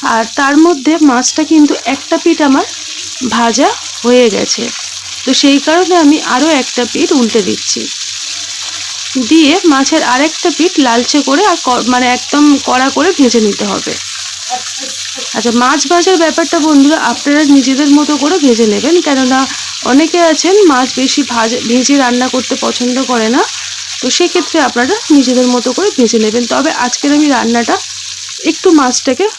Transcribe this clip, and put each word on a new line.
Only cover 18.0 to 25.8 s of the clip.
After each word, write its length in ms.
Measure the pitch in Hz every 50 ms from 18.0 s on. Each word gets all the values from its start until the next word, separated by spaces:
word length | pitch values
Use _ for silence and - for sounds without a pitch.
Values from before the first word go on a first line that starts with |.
| 294 285 302 277
করে 140 | 247 302 359 381 294
ভেজে 220 | 269 233 214 233 214 208
নেবেন, 220 | 202 202 277 339 359 320
কেননা 340 | 302 277 262 262 247 269 262 269 269 - - - - - - - -
অনেকে 280 | 247 277 320 320 - 349 339 330
আছেন 240 | 320 311 - 320 381 415 415 339
মাছ 160 | 277 247 262 240 - -
বেশি 200 | 262 269 - - 277 - 247
ভাজা, 240 | 233 226 226 240 - - -
ভেজে 260 | 233 254 247 254 285 277 269
রান্না 240 | 247 240 247 254 262 -
করতে 220 | 254 240 - 262 - -
পছন্দ 320 | 233 233 - 247 247 247 254 269 269
করে 180 | 262 233 220 220 233
না, 80 | 294 403 - - - - - - - - - - -
তো 60 | - 254 - -
সেক্ষেত্রে 400 | 349 339 - 359 294 - - 320 285 247
আপনারা 280 | - 240 247 262 381 453 - - 311
নিজেদের 320 | 285 254 247 254 247 254 247 247
মতো 160 | 247 226 254 247
করে 140 | -